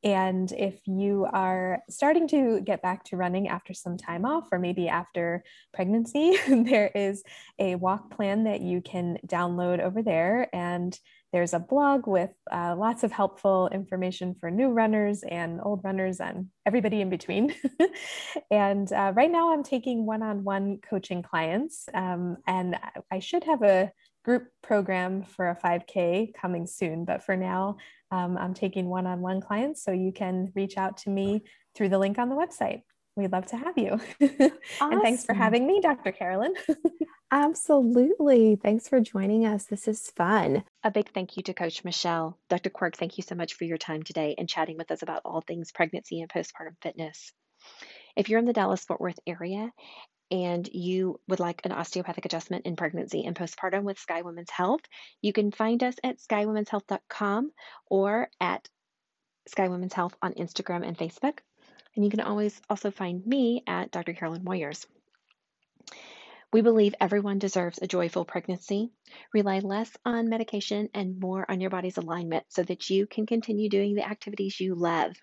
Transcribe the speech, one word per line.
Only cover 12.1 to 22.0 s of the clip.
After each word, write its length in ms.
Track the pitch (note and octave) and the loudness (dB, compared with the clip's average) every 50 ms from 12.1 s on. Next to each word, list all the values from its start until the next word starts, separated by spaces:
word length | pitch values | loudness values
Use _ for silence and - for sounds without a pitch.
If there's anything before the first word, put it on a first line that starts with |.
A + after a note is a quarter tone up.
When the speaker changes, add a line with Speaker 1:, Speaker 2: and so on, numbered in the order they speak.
| F#3+ G3 A#3 A#3 - _ _ - | 0 0 0 0 -6 _ _ -6
Speaker 1:
uh, 240 | - F3 F3 F3 F3 E3+ | -4 -4 -2 -2 -2 0
lots 260 | G#3 A3+ A#3 A#3 - | 0 0 0 0 -2
of 80 | G#3+ | -2
helpful 580 | - - G3+ G3 G3 - - G3+ F#3+ F#3 F#3 F#3 | 0 2 0 0 0 0 2 4 4 4 4 2
information 640 | - G3 G3 - - F#3 F#3 F#3 F3+ - F#3 F3+ F3+ | 0 -4 -6 -4 -4 -2 -2 -2 -2 -4 -6 -6 -6
for 160 | - - E3+ | -6 -6 -4
new 180 | F3 G#3 C4 C4+ | 0 2 2 4
runners 540 | A#3+ A#3 A3+ A3 G#3+ G#3+ G#3 G3+ G#3 G3+ - | 4 4 4 4 4 4 2 2 0 -2 -4
and 380 | - E3+ E3+ E3+ E3 E3+ E3+ - | -8 -6 -4 -4 -4 -6 -4 -4
old 180 | G3+ G#3 F#3+ F#3+ | -4 -4 -2 -4
runners 360 | F#3+ F#3+ F#3+ F#3+ F#3+ F#3 F#3 | -4 -2 -2 -2 -2 -2 -4
and 280 | F#3 - - F3+ F#3 F#3+ _ _ _ | -6 -8 -6 -8 -10 -10 _ _ _
everybody 360 | G#3 G3+ B3 G3+ G#3+ G3 G#3+ | 2 2 2 2 2 0 0
in 80 | G3 F#3 | 0 0
between. 460 | F#3 E3+ - - F3+ G3 A3+ D4 - - - C4+ - _ | -2 -4 -4 -2 0 2 2 0 0 -2 -4 -4 2 _
<laughs> 60 | E4 F#4 F#4 - - - - - - - - D#4 - _ | 2 2 2 -4 -12 -12 -12 -12 -12 -8 -10 -10 -2 _
And, 420 | G#3 G#3 G3+ G3 G3+ G3+ G3+ F#3+ | 4 4 4 4 2 2 0 0
uh, 220 | G3+ - G3 G3 G3 | 0 2 2 2 6
right 160 | A3 C4 E4 | 6 6 6
now 220 | E4+ E4+ E4 E4+ D#4+ | 6 4 4 4 2
I'm 100 | D4 C#4 | 2 0
taking 420 | - C#4 B3 A3+ C4 B3 A3+ A3+ | -2 -2 -2 -2 -2 -2 0 0
one-on-one 720 | G#3+ A3 A3 A3 G#3+ G#3 G3+ G3 G3 G3 G3 G3 G3+ G3+ G3 - - | -2 -2 -2 -2 -2 -2 -2 -2 -2 -2 0 0 -2 -2 -4 -6 -4
coaching 340 | - F#3+ F#3 - F#3 F3+ F3 | -4 -4 -2 -4 -6 -6 -6
clients, 640 | - - E3 D#3+ D#3+ E3+ G#3+ C#4 D#4+ - - - - - | -2 -2 -2 0 0 0 0 -2 -4 -6 -12 -16 -6 -4
um, 440 | - | -2